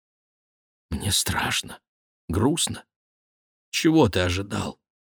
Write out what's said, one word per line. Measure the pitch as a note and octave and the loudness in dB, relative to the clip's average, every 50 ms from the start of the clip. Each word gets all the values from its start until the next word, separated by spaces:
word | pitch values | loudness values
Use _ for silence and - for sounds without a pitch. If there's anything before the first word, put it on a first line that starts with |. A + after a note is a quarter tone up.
| _ _ _ _ _ _ _ _ _ _ _ _ _ _ _ _ _ - | _ _ _ _ _ _ _ _ _ _ _ _ _ _ _ _ _ -8
«Мне | - C#2 - G2+ | -6 -4 -2 0
страшно, | F#2+ - - - F#2+ - - - - - - - - - _ _ _ _ _ _ _ _ _ - | 0 0 0 0 -2 -2 -2 -2 -2 -4 -4 -6 -12 -18 _ _ _ _ _ _ _ _ _ -4
грустно. | E2+ F#2+ G#2+ C3+ E3 D#3+ - - A2 - - _ _ _ _ _ _ _ _ _ _ _ _ _ _ _ _ _ | 0 2 2 2 2 0 -2 -4 -4 -8 -12 _ _ _ _ _ _ _ _ _ _ _ _ _ _ _ _ _
Чего | - - - E3 D#3+ D#3+ C#3+ G2+ | -6 0 2 4 6 6 6 4
ты | E2+ F#2+ | 4 2
ожидал? | F2+ F2 F2 F#2 G2 - - G#2 F#2+ - - _ _ _ _ _ | 0 0 0 -2 -4 -4 -6 -6 -6 -6 -8 _ _ _ _ _